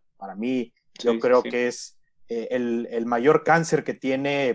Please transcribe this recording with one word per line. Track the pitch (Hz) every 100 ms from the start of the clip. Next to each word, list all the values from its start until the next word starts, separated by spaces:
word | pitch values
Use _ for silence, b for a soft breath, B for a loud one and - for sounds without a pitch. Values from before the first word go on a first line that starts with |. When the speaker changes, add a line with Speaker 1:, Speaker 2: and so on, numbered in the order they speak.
| _ _
Speaker 1:
Para | 98
mí, | 95 120 131 113 _ _ -
yo | 120
Speaker 2:
Sí, | 113
sí, |
Speaker 1:
creo | 120 123
Speaker 2:
sí. | 120
Speaker 1:
que | 123 123
es, | - - - _ _ -
eh, | 117 110
el, | 127 120 117 113
el | 113 117
mayor | 120 135 151
cáncer | 156 165 165 151
que | 131
tiene, | - 131 131 139 143 131